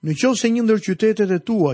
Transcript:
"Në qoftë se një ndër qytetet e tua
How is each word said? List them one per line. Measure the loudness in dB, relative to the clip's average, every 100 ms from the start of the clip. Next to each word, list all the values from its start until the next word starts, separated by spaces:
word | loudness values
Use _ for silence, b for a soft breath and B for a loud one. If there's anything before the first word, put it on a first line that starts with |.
"Në | -6 -2
qoftë | 0 0
se | 0
një | 0
ndër | 2 0
qytetet | 0 0 0 0 0
e | -2
tua | -2 0 0